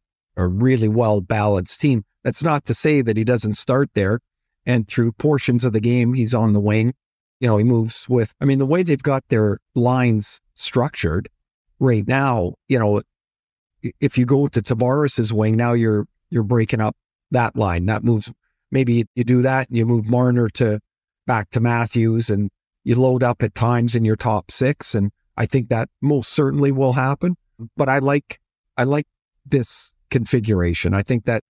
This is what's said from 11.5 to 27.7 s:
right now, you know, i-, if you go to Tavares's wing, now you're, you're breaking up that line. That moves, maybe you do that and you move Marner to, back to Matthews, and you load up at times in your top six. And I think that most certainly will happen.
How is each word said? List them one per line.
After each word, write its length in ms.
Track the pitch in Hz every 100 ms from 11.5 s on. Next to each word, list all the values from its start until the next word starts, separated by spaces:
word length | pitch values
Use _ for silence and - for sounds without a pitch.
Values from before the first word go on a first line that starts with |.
| _ _ -
right 260 | 131 110 104
now, 480 | 135 139 117 87 - -
you 100 | 131
know, 220 | 107 104 - _ _ _ _ _ _ _ -
i-, 80 | -
if 160 | 143 -
you 80 | 123
go 220 | 139 143
to 140 | 120
Tavares's 720 | - 113 123 139 143 - 110
wing, 240 | 110 107 110
now 180 | 120
you're, 340 | 120 113 107 - _ -
you're 140 | 127
breaking 380 | 104 120 110 113
up 160 | 107 - _ _ -
that 240 | 123 113 127
line. 300 | 101 87 90
That 180 | 104
moves, 260 | 117 113 - - _ _ -
maybe 340 | 135 123 120 107 -
you 80 |
do 180 | 120 123
that 260 | 127 135 127
and 80 | 117
you 80 | 113
move 240 | 120 107
Marner 400 | 123 123 123 113 -
to, 240 | 117 107 - _ _ _ -
back 260 | 117 104
to 80 | 120
Matthews, 680 | 120 117 113 120 113 113 113
and 200 | 101 101 _ _ _
you 120 | 127 120
load 280 | 131 127
up 200 | 123 120
at 120 | 110 -
times 400 | 117 120 117 117
in 80 |
your 120 | 110 110
top 340 | 120 107 -
six. 420 | - - 147 - 110
And 160 | 101 - _ -
I 80 | 107
think 240 | 135 117
that 200 | 117 - -
most 320 | 139 143 -
certainly 380 | - 139 143 139
will 220 | 131 135
happen. 440 | 127 131 143 180 180 _ - 117